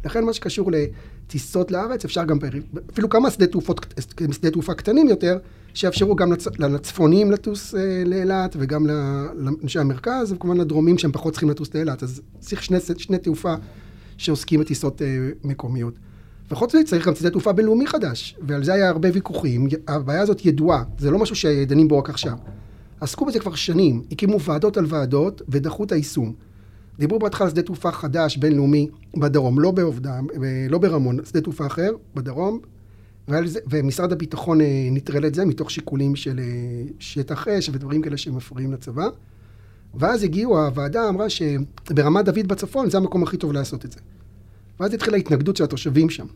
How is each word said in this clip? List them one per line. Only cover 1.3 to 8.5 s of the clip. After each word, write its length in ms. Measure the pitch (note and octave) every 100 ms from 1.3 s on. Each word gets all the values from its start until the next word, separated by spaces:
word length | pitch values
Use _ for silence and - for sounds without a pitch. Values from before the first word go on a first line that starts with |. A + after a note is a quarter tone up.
| C#3 - F#3 F3+
לארץ, 340 | F3+ A3+ B3+
אפשר 200 | C#3+ F3
גם 140 | D#3+ C#3+
פרי-, 220 | C#3+ C#3 - - -
אפילו 160 | - A3
כמה 220 | - C4
שדה 160 | - F3+
תעופות, 480 | F3+ F3 F3 - - - - D#3
שדה 180 | C3+ D#3+
תעופה 240 | D#3+ E3+
קטנים 340 | E3 G#3 C#4 C#4+
יותר, 300 | F#3+ F3 F#3 - - -
שיאפשרו 420 | - F#3 - G3+ G3
גם 160 | F3
לצ-, 260 | E3+ - -
לצפונים 720 | C#3+ C#3+ - - D#3 F#3+ G3+
לטוס, 440 | G3+ A3 G#3 -
אה, 280 | G3+ F#3+ F#3 F3+
לאילת, 500 | F#3+ F#3 F#3+ F#3